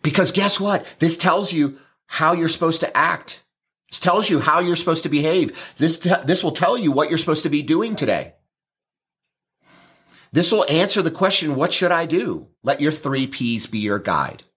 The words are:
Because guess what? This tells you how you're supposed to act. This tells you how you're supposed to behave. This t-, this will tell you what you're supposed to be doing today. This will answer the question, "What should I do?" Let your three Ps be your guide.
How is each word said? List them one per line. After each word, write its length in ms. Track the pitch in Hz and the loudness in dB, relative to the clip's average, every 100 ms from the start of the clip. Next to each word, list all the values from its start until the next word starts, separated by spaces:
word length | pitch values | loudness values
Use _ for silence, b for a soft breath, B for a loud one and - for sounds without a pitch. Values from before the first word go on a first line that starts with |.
Because 320 | 156 165 180 | 2 2 2
guess 260 | 190 202 196 | 2 0 0
what? 260 | 202 190 B B | 0 -2 B B
This 160 | 165 165 | 0 2
tells 380 | 185 175 196 | 0 0 0
you 260 | 165 143 139 B B _ | 0 -2 -2 B B _
how 280 | - 160 | 0 2
you're 160 | 175 160 | 2 0
supposed 320 | - 165 160 | 0 0 0
to 160 | - - | -4 0
act. 440 | 160 165 - - _ _ _ _ _ | 0 0 -10 -20 _ _ _ _ _
This 120 | - | -2
tells 280 | 180 190 214 | 0 2 2
you 120 | 156 | 2
how 180 | 156 160 | 2 2
you're 160 | 180 170 | 2 0
supposed 280 | - 165 | 0 -2
to 60 | 160 | 0
behave. 480 | 147 156 185 151 B B - | 0 2 2 0 B B -2
This 200 | 160 165 | 0 0
t-, 140 | 175 - 131 | 0 0 2
this 180 | 185 | 0
will 80 | 170 | 0
tell 260 | - 180 247 | 0 0 2
you 140 | 175 | 2
what 160 | 135 151 | 2 2
you're 100 | 165 | 0
supposed 260 | 165 156 | 0 -2
to 60 | 156 | 0
be 120 | 147 | -2
doing 340 | 135 165 226 214 | 0 0 0 -2
today. 380 | 120 87 - _ _ _ _ _ _ _ _ _ _ _ _ _ b b b b b b b | 0 -2 -4 _ _ _ _ _ _ _ _ _ _ _ _ _ b b b b b b b
This 180 | - 175 | 0 2
will 140 | - - | 2 2
answer 320 | 160 190 208 | 2 2 0
the 100 | 165 | -2
question, 440 | - 190 - 156 135 | 0 0 0 -2 0
"What 160 | 151 | -2
should 220 | - 175 | 0 2
I 120 | 170 170 | 0 2
do?" 440 | 170 233 85 - _ | -2 -2 -6 -10 _
Let 180 | 113 - | -4 0
your 100 | 143 | 0
three 360 | 151 143 135 131 | -2 -4 -2 -4
Ps 380 | - 120 113 - | -4 -4 -4 -4
be 120 | 110 | -4
your 200 | 104 101 | -2 -2
guide. 440 | - 80 69 - _ | 0 -2 -2 -8 _